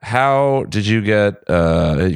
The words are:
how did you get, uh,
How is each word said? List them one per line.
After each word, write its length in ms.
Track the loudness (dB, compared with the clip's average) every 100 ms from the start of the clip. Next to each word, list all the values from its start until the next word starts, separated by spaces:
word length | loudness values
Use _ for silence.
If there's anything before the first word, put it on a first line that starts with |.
how 640 | -6 -2 0 0 0 -2 -4
did 180 | -4 0
you 140 | 0
get, 420 | 2 2 0 -2 -2
uh, 640 | 0 2 2 0 0 -2